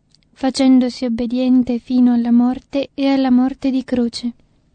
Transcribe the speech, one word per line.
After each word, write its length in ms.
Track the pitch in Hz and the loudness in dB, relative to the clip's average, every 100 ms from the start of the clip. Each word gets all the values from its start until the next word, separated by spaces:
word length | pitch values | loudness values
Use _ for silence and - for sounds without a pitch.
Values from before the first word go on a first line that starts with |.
| _ _ _ - | _ _ _ -8
facendosi 640 | 262 254 262 262 247 - | -4 0 4 4 2 -4
obbediente 720 | 247 233 240 247 254 254 247 240 | -6 -4 -4 -2 0 2 0 -4
fino 360 | - 247 247 | -2 0 2
alla 180 | 240 233 | 2 2
morte 560 | 240 247 262 - 277 - | 2 2 -2 -6 -6 -6
e 140 | - 269 | -4 -2
alla 220 | 269 262 | 0 2
morte 400 | 247 262 277 269 | 2 0 -2 -4
di 140 | 262 | -4
croce. 480 | - 247 233 - 240 - _ _ _ | -2 -2 -2 -4 -10 -12 _ _ _